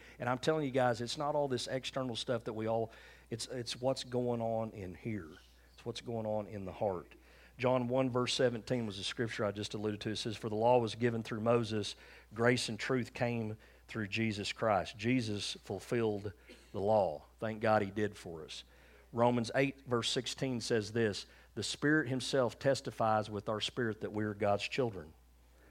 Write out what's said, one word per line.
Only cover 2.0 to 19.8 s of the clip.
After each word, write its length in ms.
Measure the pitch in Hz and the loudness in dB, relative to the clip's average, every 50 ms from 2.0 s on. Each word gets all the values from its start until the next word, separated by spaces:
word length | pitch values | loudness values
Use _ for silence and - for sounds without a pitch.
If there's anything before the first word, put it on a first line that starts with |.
| 131 127 117 | -2 -2 -2
stuff 280 | 107 - - 127 113 - | -4 -2 -2 -2 -2 -2
that 100 | - 110 | -4 -4
we 140 | 107 110 110 | -2 0 2
all, 240 | 113 113 113 110 - - - - - - - - | 2 2 0 -2 -4 -10 -20 -20 -20 -20 -12 -8
it's, 180 | 120 113 - - | -8 -6 -6 -6
it's 280 | 127 131 120 117 - 117 | -6 -6 -6 -6 -6 -2
what's 240 | 120 131 135 - - | 0 0 0 0 -2
going 380 | 131 123 123 123 120 120 117 | -4 -2 0 0 0 0 0
on 300 | 113 113 113 113 113 110 | 0 0 0 0 -2 -4
in 240 | 113 113 95 92 87 | -6 -8 -8 -10 -10
here. 340 | 78 - 117 107 101 82 78 82 - - - - - - - - | -8 -6 -4 -4 -4 -6 -10 -14 -18 -20 -20 -20 -20 -20 -20 -20
It's 120 | - - | -14 -10
what's 160 | 120 113 - | -10 -8 -8
going 240 | - 123 117 113 110 | -8 -6 -6 -4 -2
on 220 | 107 107 107 104 92 | -2 -2 -2 -2 -4
in 180 | - 101 95 | -6 -8 -8
the 60 | 92 | -8
heart. 440 | 87 - 113 104 92 87 76 - - - - - - - - - - - | -4 -2 0 0 0 -2 -4 -10 -16 -20 -20 -20 -20 -20 -20 -20 -6 0
John 300 | 123 123 127 127 123 120 | 2 2 4 4 2 2
one, 220 | 123 131 135 131 | 2 2 2 2
verse 240 | 120 123 123 117 - | 2 2 2 2 2
seventeen 520 | - 135 123 120 113 101 - 131 123 113 | 4 4 4 2 2 -2 -2 0 0 0
was 120 | 107 95 101 | -2 -4 -4
the 60 | 95 | -6
scripture 420 | - - - 123 110 - - 117 | -6 -2 -2 -2 -2 -2 0 0
I 60 | 104 | 0
just 220 | 101 104 104 - - | 0 -2 -4 -4 -4
alluded 260 | 107 104 107 104 104 | -2 -2 -2 -2 -2
to. 100 | - 113 | -2 -4
It 60 | 107 98 | -4 -2
says, 180 | - 120 104 | -4 -4 -6
"For 140 | - - 113 | -4 -4 -4
the 60 | 107 | 0
law 220 | 107 113 120 127 123 | 2 4 6 6 6
was 160 | 117 110 98 | 4 2 0
given 300 | 110 120 120 113 113 110 | 0 0 2 2 0 -2
through 180 | - 120 110 | -4 -4 0
Moses, 540 | 107 117 117 120 117 104 110 107 101 - - - - - - - - - - | 2 4 4 4 4 2 -2 -2 -2 -4 -6 -12 -16 -20 -20 -20 -20 -10 -2
grace 360 | 107 117 120 127 123 - - | 2 4 4 4 4 2 -2
and 80 | 113 104 | -4 -4
truth 360 | - - 131 127 117 - - | -2 0 0 0 0 -2 -4
came 440 | - 127 120 120 117 113 107 107 - - - - - - - | -2 -2 0 0 0 -2 -4 -6 -8 -12 -20 -20 -20 -16 -10
through 200 | - 110 107 95 | -6 -4 -4 -2
Jesus 440 | 101 110 113 113 104 101 101 - | -2 0 0 0 0 -2 -4 -6
Christ." 440 | - - 123 113 104 92 85 - - 107 | -4 0 2 4 4 4 2 0 -4 -4
Jesus 600 | 104 117 127 131 117 107 104 101 92 - - 95 - | 0 2 2 2 2 0 -2 -4 -4 -6 -6 -8 -8
fulfilled 720 | - 107 92 - - 127 120 113 110 104 104 98 104 - - - - - - - - | -8 -8 -8 -4 -2 0 0 2 2 0 -2 -4 -8 -12 -12 -18 -20 -20 -20 -18 -12
the 80 | - 104 | -6 -2
law. 440 | 95 101 110 107 98 85 76 69 - - _ - | 2 4 4 6 4 4 0 -4 -10 -14 _ -6
Thank 220 | - 110 110 107 | -6 -6 -4 0
God 200 | 110 113 110 107 | 2 4 4 4
he 80 | 104 98 | 4 2
did 260 | 95 107 107 101 98 | 0 -2 -2 -2 -2
for 280 | - - 95 85 80 78 | -6 -12 -12 -12 -12 -12
us. 200 | - - - - - - - - - - - - - | -12 -12 -14 -16 -16 -20 -20 -20 -20 -20 -20 -18 -6
Romans 380 | - 113 117 120 123 120 117 110 - | 0 2 4 4 4 4 2 0 2
eight, 200 | 131 139 139 135 - | 2 2 2 0 -4